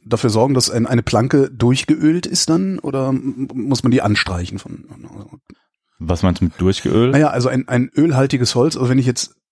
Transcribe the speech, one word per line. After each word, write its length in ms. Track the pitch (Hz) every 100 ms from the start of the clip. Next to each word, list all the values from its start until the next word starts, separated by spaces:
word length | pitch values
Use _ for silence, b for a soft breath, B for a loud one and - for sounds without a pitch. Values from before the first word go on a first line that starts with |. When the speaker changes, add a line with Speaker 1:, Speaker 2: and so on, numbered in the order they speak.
| -
Speaker 1:
dafür 240 | 113 120
sorgen, 240 | 107 131
dass 180 | 127 -
ein, 160 | 120 113
eine 160 | 120
Planke 480 | - 127 131 147 135
durchgeölt 760 | 117 120 135 - 156 156 175 -
ist 240 | 190 -
dann? 300 | 165 190 185
Oder 300 | 143 135 131
m-, 400 | 131 131 123 131
muss 300 | 127 120 127
man 80 | 120
die 100 | 127
anstreichen? 560 | 104 104 - 87 90 101
Von 280 | - - - - - - - - _ - _ _ _ -
Speaker 2:
Was 240 | 82 87
meinst 160 | 92 85
du 40 | 87
mit 80 | -
durchgeölt? 520 | 92 98 - 104 123
Speaker 1:
Naja, 160 | 139 151
also 200 | 123 123
ein, 180 | 127 135
ein 240 | 123 131 -
ölhaltiges 600 | 165 131 135 135 120 123
Holz. 220 | 147 143
Also 120 | 123
wenn 80 | 127
ich 80 | 127
jetzt, 300 | 123 - _ _